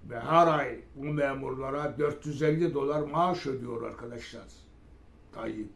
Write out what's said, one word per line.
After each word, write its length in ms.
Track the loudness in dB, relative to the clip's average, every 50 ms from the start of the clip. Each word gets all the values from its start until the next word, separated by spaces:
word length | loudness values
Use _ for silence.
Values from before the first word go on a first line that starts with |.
| -12 -10
Ve 100 | -10 -8
her 280 | -2 6 8 8 8 8
ay 320 | 6 4 2 -2 -4 -10 -12 -16 -14
bu 80 | -10 -6
memurlara 920 | -4 0 0 0 0 0 -4 -4 -6 -4 -4 -4 -4 -4 -2 -4 -4 0 0
dört 280 | 0 0 0 -2 -6
yüz 160 | -8 -2 2
elli 320 | 2 4 4 4 2 2 2
dolar 280 | 0 0 0 0 0
maaş 440 | -2 0 0 2 2 2 2 -2 -2
ödüyor 360 | -4 -6 -4 -6 -6 -6 -6
arkadaşlar 640 | -6 -8 -10 -10 -12 -12 -12 -12 -14 -14 -14 -16 -16 -16 -20 -20 -20 -20 -20 -20 -20 -20 -20 -20 -20 -20 -20 -20 -20 -18
Tayyip. 400 | -14 -10 -8 -8 -6 -8 -10 -10 -12